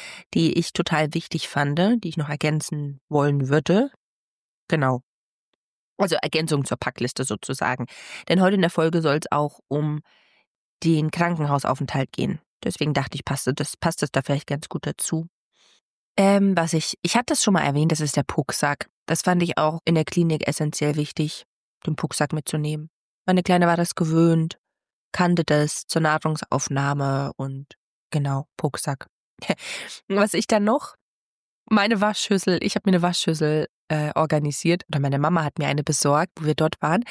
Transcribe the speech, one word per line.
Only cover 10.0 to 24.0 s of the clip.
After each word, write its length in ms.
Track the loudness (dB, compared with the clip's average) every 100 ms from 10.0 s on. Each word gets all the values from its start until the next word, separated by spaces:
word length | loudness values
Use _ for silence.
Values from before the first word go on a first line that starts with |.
| -8 _ _ _ _ _ _ _
den 280 | 0 2 0
Krankenhausaufenthalt 1000 | 0 -2 0 0 0 0 -2 -2 -2 -4
gehen. 280 | -4 -4 -4 _ _
Deswegen 300 | -8 -2 -2
dachte 220 | 0 -4 -8
ich, 80 |
passt 260 | -6 -4 -2
das, 220 | -4 -6 -4
passt 260 | -4 -2
das 80 | -2
da 120 | -2
vielleicht 240 | -2 -4 -2
ganz 220 | -6 -6
gut 160 | -8 -8
dazu. 400 | -8 -4 -4 -4 _ _ _ _ _ _ _ _ 2
Ähm, 400 | 4 4 4 2
was 160 | 2
ich, 260 | 0 -2 -4
ich 140 | -2 0
hatte 100 | 0
das 140 | 0
schon 100 | 2
mal 80 | 4
erwähnt, 300 | 2 2 2
das 80 | 2
ist 160 | 0 -2
der 60 |
Pucksack. 680 | -2 -2 -2 -2 -2 -2 -8 _ -4
Das 160 | 0
fand 200 | 2 2
ich 160 | 0 0
auch 220 | 0 0
in 100 | 0
der 100 | 2
Klinik 440 | 2 2 2 0 -2
essentiell 480 | -2 -4 0 0 0
wichtig, 480 | -2 -2 -4 -6 -18 _ _ _ -6
den 100 | -4
Pucksack 360 | -4 -2 -2
mitzunehmen. 560 | -4 -4 -4 -4 -6 -10 _ _ _ 0
Meine 160 | 2
Kleine 240 | 4 4 4
war 100 | 2
das 180 | 0
gewöhnt, 640 | -2